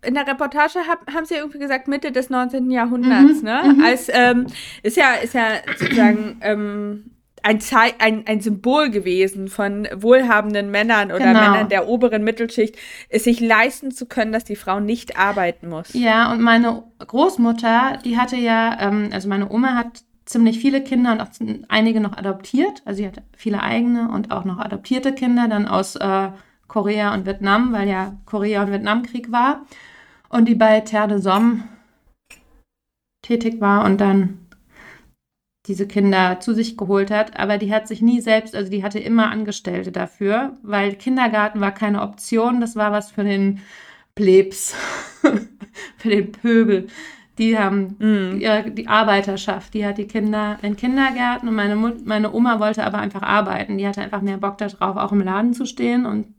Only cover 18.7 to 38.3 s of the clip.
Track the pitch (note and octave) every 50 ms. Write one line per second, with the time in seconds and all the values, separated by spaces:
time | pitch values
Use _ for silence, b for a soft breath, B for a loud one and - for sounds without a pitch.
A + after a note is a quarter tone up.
18.7 | A3+ - - G3+ G3+ G#3 G#3 G#3 G#3+ G3 F#3 G3+ G3 G3 G3+ G3 G3+ A3+ B3+ C4
19.7 | B3+ A#3+ A#3 A#3+ - - _ _ _ _ _ - - A#3 A#3 A3+ A3+ - - C#4
20.7 | C#4 C4+ C4+ - C4 B3 B3 B3 A3+ A3 A3 - - - A3+ A3 G#3+ - - _
21.7 | - G#3+ A3 A3+ A3+ A3 G#3+ G3+ G3 - F#3+ G3 F#3+ F#3+ - - - B3+ E4 G4+
22.7 | G4+ - _ - G3+ F#3+ G#3 F#3+ F3+ - - _ _ _ - A3 G#3 G3+ - -
23.7 | - A3+ A#3 A#3+ A#3+ A#3+ A#3 A#3 - F#3+ G#3 G#3+ - F#3+ F3+ F#3+ F3+ F#3 A3 G#3
24.7 | G3 - - - B3+ C4 C4 C4+ C4+ C4+ C4 B3 A#3+ A#3+ A#3+ A3 G#3+ G#3 G#3 -
25.7 | F#3+ F#3 F#3+ - - - - G3 F#3+ F#3+ G3 F#3+ F#3+ B B B B B B _
26.7 | - A3 G3 G#3 G#3 G#3+ G#3 G3+ G#3 G3 F#3 F#3+ G3 G3 G3+ G3 G3 A3 B3 B3
27.7 | A3+ G#3 G3 G3+ G3 F#3+ F#3+ G3+ G3+ G3+ - - - G#3+ G3+ G#3 G#3+ G3+ G3+ G3+
28.7 | G3+ G3 G#3+ G#3 G#3+ A#3+ A#3+ - - B3 A#3 A#3 A3+ B3 B3 C4+ D4 D4 B B
29.7 | B B B B B B B B B B B B - A#3+ A3+ A#3 A3+ F#3+ A3 A3
30.7 | G#3+ A3 G#3+ A3 A3 G#3 G#3+ G#3 G#3 G3+ F#3 G3 F#3 G3+ A3+ A#3 A#3+ G#3 B B
31.7 | B B B B B B _ _ _ _ _ _ - _ _ _ _ _ _ _
32.7 | _ _ _ _ _ _ _ _ _ _ - - A#3+ A#3 A3+ A3+ A#3 A3+ G#3 G3+
33.7 | G3+ G3+ G#3+ G3 G3 G3+ G3+ G3 G3 G3 F#3+ F3+ - - - _ - _ _ B
34.7 | B B B B B B B B _ _ _ _ _ _ _ _ _ _ _ -
35.7 | G3 F3+ G3+ G3 - G3+ G3 G3 G3 F#3+ F#3 F3+ F3+ F3+ - - A3+ G#3+ A3+ A3+
36.7 | - - G#3 F3+ G3+ G3 G3 G3+ G#3+ G#3 G#3+ A3 - - - G3 G#3 G3+ G#3+ G3
37.7 | G#3+ A3 A3 - A3 - A3 A#3 B3 A#3+ A3 A3+